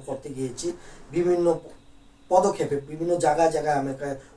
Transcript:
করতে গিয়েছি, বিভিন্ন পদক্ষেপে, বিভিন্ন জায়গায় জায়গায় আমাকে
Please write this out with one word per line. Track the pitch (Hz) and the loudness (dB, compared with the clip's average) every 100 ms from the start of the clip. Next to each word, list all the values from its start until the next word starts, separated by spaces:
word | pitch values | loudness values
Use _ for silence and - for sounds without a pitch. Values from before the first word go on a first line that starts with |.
| 135 | -8
করতে | 135 147 | -10 -10
গিয়েছি, | 131 131 - 170 - - - - | -8 -8 -6 -8 -8 -14 -20 -6
বিভিন্ন | 165 180 175 170 160 - - - - - - - | 0 2 4 2 0 -4 -20 -20 -20 -20 -16 2
পদক্ষেপে, | 180 190 - 151 143 | 4 4 0 -2 -4
বিভিন্ন | 151 156 170 170 | -6 -4 -2 2
জায়গায় | 156 156 160 | 2 4 4
জায়গায় | 156 147 143 | 2 0 0
আমাকে | 135 131 143 135 - | -2 -6 -8 -8 -14